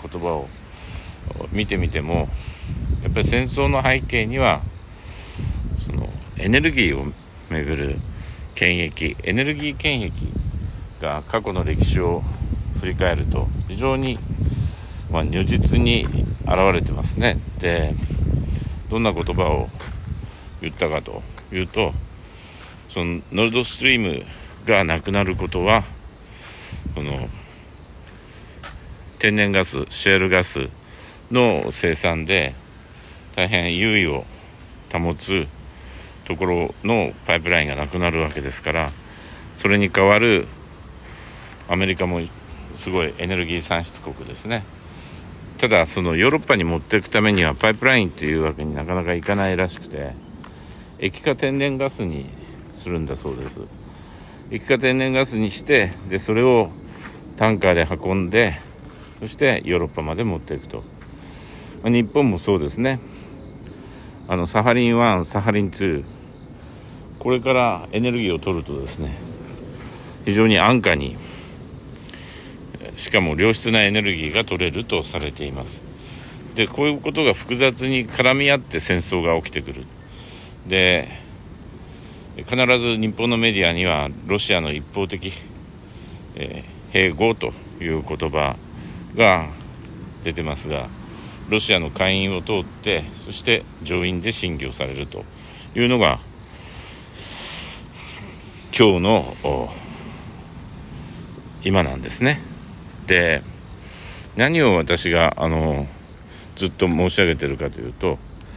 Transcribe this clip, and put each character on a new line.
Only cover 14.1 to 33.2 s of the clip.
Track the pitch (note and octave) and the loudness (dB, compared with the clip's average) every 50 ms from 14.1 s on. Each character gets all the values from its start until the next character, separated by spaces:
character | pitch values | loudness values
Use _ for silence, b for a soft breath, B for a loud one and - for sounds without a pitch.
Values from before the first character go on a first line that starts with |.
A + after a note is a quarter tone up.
| A#2 G#2 - - - - B B B B B B B B B B B B B B | -2 -4 -4 -6 -4 -2 B B B B B B B B B B B B B B
ま | E2 D#2+ | 0 0
あ、 | D#2 | 0
如 | D2 D#2+ F#2 F#2+ | 2 2 2 2
実 | - - G#2 G#2 - - A#2+ | 4 4 4 4 6 6 6
に | A#2+ A#2 A#2 A2+ - - - C3+ A2+ - - - - | 6 6 4 4 2 0 0 0 0 0 -2 -4 0
現 | - F2+ F#2 F#2+ G2 F2+ | 2 4 6 6 6 6
れ | E2 E2 | 4 2
て | - - | 0 0
ま | - - | 0 -2
す | - - - | -2 0 2
ね。 | A#2 A2+ D#2+ - - - - - | 2 2 2 0 -2 -6 -6 -2
で、 | F2+ E2+ E2+ E2 D#2+ D2+ - B B B B B B B B B B B B B B B B B - - | 0 2 2 2 2 2 0 B B B B B B B B B B B B B B B B B -6 -2
ど | G#2+ A2+ | 0 2
ん | A2+ | 2
な | G#2+ F2 | 2 2
言 | E2 F2 | 2 0
葉 | F#2 F#2+ F#2 F2+ | 0 2 2 4
を | D#2 D2 C2 A#1+ - - - - - - - - - - - B B B B B B - - | 4 4 2 0 -2 -6 -10 -10 -10 -10 -10 -8 -8 -8 -8 B B B B B B -12 -8
言 | D#2+ E2 - | -8 -8 -2
っ | |
た | - F2+ D#2 | -2 0 0
か | D#2 D2 - | 0 -2 -4
と | - G1+ - - - - - - - - | -6 -10 -10 -12 -12 -14 -16 -14 -6 -4
い | F#2 | -4
う | F#2 | -4
と、 | - - A2 G2+ D2+ - - - - - B B B B B B B B B B B B B B - | -2 0 0 0 0 0 -4 -6 -8 -12 B B B B B B B B B B B B B B -8
そ | - F#2 F2 | -4 -2 -2
の | E2+ E2+ E2+ - - - | -2 -2 -4 -6 -4 0
ノ | F#2+ A2+ | 0 2
ル | A2+ | 2
ド | A2+ B2 A#2+ | 2 0 0
ス | - - - | -2 -4 0
ト | C3 | 2
リ | C3+ C3 | 4 4
ー | A#2 | 4
ム | G#2 F2+ C#2+ B1+ G1+ - B B B B B B - | 2 0 -2 -4 -6 -10 B B B B B B 2
が | A2+ G#2+ G2 F2+ | 4 4 4 6
な | D#2+ D#2+ E2 | 4 2 0
く | - G2+ G2 | 0 0 2
な | G2+ G2 | 2 2
る | F#2 F#2 | 2 0
こ | F#2 F#2 E2+ | -2 -2 -2
と | - F2+ F2+ | 0 2 4
は、 | G2+ A2 A2 G2 - - - - - - - B B B B B B B B B B B B B C2+ - | 6 6 4 4 0 -8 -14 -16 -18 -18 -20 B B B B B B B B B B B B B -6 -6
そ | D#2+ C#2+ | -4 -4
の | C#2+ C#2 C2+ - - B B B B B B B B B B - - - - - - - - - - - - - - - - - - - - - - - - - - - - | -4 -4 -4 -4 -6 B B B B B B B B B B -20 -20 -20 -20 -20 -20 -20 -20 -20 -20 -20 -20 -20 -18 -18 -16 -16 -14 -14 -14 -16 -16 -16 -16 -16 -18 -2 2
天 | - G#2+ G#2 | 4 4 6
然 | G#2+ G2+ G2+ F#2+ | 6 4 6 4
ガ | F#2+ F2+ | 4 2
ス、 | - - C2+ - - | 2 -2 -4 -4 -4
シ | - - - G2 | -6 2 4 6
ェ | G2 | 6
ー | F#2 | 6
ル | F#2 F#2 | 6 6
ガ | F#2 F#2 F2+ | 6 4 4
ス | - - C#2+ C2 B1+ - - B B B B B B B B B - | 2 0 -4 -4 -4 -8 -12 B B B B B B B B B 0
の | A#2+ B2+ B2 A2+ F#2 C#2 - - | 4 4 6 6 4 2 0 -2
生 | - - - E2+ D#2+ | -2 0 0 0 2
産 | - - F2 E2 D#2+ D#2 | 2 0 0 0 0 0
で | D#2+ G2 F2+ D2+ C2+ C2+ - - - - - B B B B B B B B | 2 2 2 2 0 -4 -8 -14 -20 -20 -20 B B B B B B B B